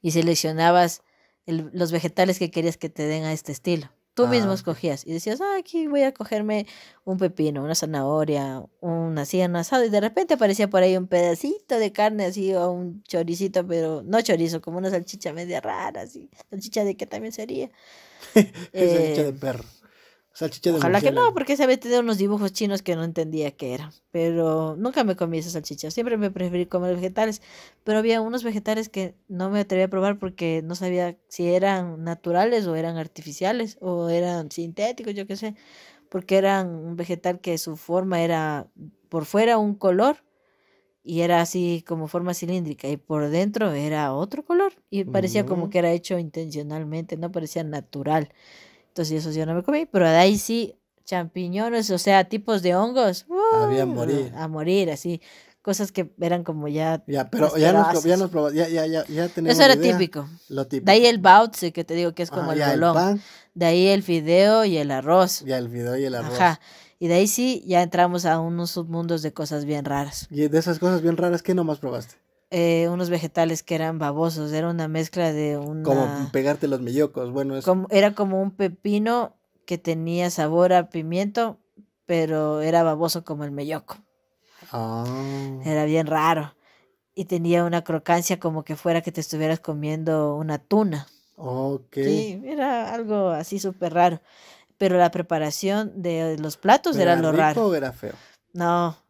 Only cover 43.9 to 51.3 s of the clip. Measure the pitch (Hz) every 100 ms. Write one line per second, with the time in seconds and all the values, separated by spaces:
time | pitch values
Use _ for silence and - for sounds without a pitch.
43.9 | 151 147 135 196 285 - 349 392 - _
44.9 | 202 190 190 185 208 196 180 170 185 170
45.9 | 170 170 180 165 165 160 151 147 151 151
46.9 | 160 165 160 170 180 156 165 160 147 139
47.9 | 143 139 156 147 _ - - - _ _
48.9 | - 160 156 160 156 156 170 180 294 320
49.9 | 196 170 160 185 208 - 233 226 - _
50.9 | _ - 185 170